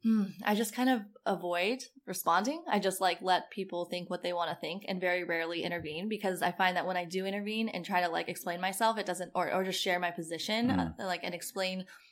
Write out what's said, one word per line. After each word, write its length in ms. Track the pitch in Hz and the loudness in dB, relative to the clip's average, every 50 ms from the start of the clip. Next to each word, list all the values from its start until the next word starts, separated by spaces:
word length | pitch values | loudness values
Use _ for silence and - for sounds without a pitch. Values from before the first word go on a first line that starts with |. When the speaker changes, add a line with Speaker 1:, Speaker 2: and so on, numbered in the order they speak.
| - | 2
Speaker 1:
hmm, 220 | 226 220 214 202 190 147 170 - | 4 4 4 4 0 -2 -2 2
I 100 | 208 208 | 4 4
just 200 | 202 233 214 - | 4 2 0 0
kind 160 | - 254 262 | 2 4 4
of 100 | 262 233 202 - - - - | 4 4 0 -4 -12 -4 -2
avoid 540 | - 196 165 175 175 175 175 180 208 254 254 - - _ - - | 0 0 0 0 0 0 2 2 2 0 -2 -6 -10 _ -14 -10
responding. 560 | - 185 - - 170 170 180 208 254 302 330 330 - | -8 -8 -2 2 4 4 4 4 2 0 -4 -2 0
I 80 | 226 208 | 0 2
just, 220 | 180 190 185 - | 2 2 2 2
like, 200 | 190 180 175 180 - | 2 2 2 2 2
let 280 | 185 180 170 - - | 4 4 4 2 -2
people 360 | - - 190 190 180 175 175 | -6 -8 -6 -4 -4 -4 -4
think 240 | 175 180 180 175 - | -2 -4 -4 -4 -4
what 120 | 185 175 - | -4 -2 -2
they 120 | 180 175 | -2 0
wanna 240 | 175 170 160 156 - | 0 0 -2 -2 -4
think 240 | - 156 170 202 - | -6 -6 -6 -6 -6
and 140 | - 190 180 | -6 -4 0
very 240 | 185 180 180 180 175 | 0 2 2 0 0
rarely 380 | 170 170 165 165 165 175 170 - | 0 0 0 0 -2 -2 -2 -2
intervene, 480 | 170 175 170 156 151 151 160 185 220 | -2 -4 -4 -4 -6 -6 -6 -4 -4
because 320 | 220 - - 190 185 - - | -2 -2 0 0 0 0 0
I 100 | 175 175 | 0 2
find 240 | - 190 185 180 | 2 2 2 4
that 100 | 180 156 | 2 0
when 120 | 180 185 180 | 0 0 -2
I 80 | 175 | -2
do 180 | 165 175 185 185 | -2 -2 -2 -2
intervene 460 | 196 196 208 202 208 214 220 226 214 | -2 -2 -2 -4 -2 -2 -2 -2 -2
and 120 | - 180 170 | -2 -4 -4
try 160 | - 190 180 180 | 0 2 2 2
to, 80 | 170 | 2
like, 180 | 165 165 170 - | 2 0 -2 -2
explain 320 | 175 - - 180 170 175 | -6 -6 -4 -4 -4 -2
myself, 380 | 185 190 190 - 226 226 220 214 | -2 -2 0 2 2 2 2 2
it 80 | 190 | 0
doesn't, 260 | - 180 175 180 165 - | -2 -2 -4 -4 -2 0
or, 160 | 185 175 - | 0 2 2
or 140 | - 185 190 | 2 2 2
just 160 | 190 185 - - | 0 0 0 0
share 160 | 196 180 180 | 0 2 2
my 120 | 180 170 | 0 0
position, 580 | 175 175 165 160 165 160 - - 214 226 240 247 | -2 -4 -6 -6 -6 -4 -2 -2 0 2 2 4
Speaker 2:
Mm. 320 | 202 185 175 160 - - | 4 2 0 0 -2 -4
Speaker 1:
uh, 60 | - | -4
like, 140 | 190 180 170 - | -2 -2 -2 -4
and 100 | 180 175 | -6 -6
explain 520 | 170 - - - 202 190 185 185 185 185 - - - - - | -6 -8 -6 -4 -2 -2 0 -2 -4 -6 -8 -14 -20 -20 -16